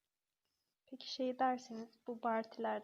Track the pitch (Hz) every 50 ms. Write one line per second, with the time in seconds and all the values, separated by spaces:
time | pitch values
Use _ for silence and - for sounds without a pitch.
0 | _ _ _ _ _ _ _ _ _ _ _ _ _ _ _ _ _ - 269 254
1 | - - - - 262 254 254 254 262 254 254 247 247 - 226 220 226 233 - _
2 | - - 240 233 - 233 220 220 220 226 - - 226 220 214 214